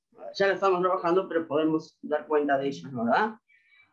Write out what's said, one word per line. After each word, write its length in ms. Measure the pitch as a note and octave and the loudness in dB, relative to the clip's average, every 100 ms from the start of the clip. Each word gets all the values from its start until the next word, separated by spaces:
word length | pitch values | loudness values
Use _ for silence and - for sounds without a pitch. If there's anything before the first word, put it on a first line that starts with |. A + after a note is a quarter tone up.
| _ - G2 - | _ -20 -12 -2
Ya 80 | G3 | 0
la 80 | |
estamos 260 | F3+ G3 F3+ | 2 2 2
trabajando, 480 | F3+ F#3 E3+ F3+ F3+ | 2 0 2 0 0
pero 180 | E3 D#3+ | -2 0
podemos 520 | D3 D#3 D#3 - _ | 0 2 0 -4 _
dar 260 | - D3 - | -4 -4 0
cuenta 300 | D3+ C#3+ C#3 | 0 2 0
de 120 | C#3 | -2
ello, 200 | A#2+ C3 | -6 -10
¿no? 120 | B2 | -4
¿verdad? 300 | A#2 D#3 A3 A3 _ _ _ _ _ | 0 2 0 -4 _ _ _ _ _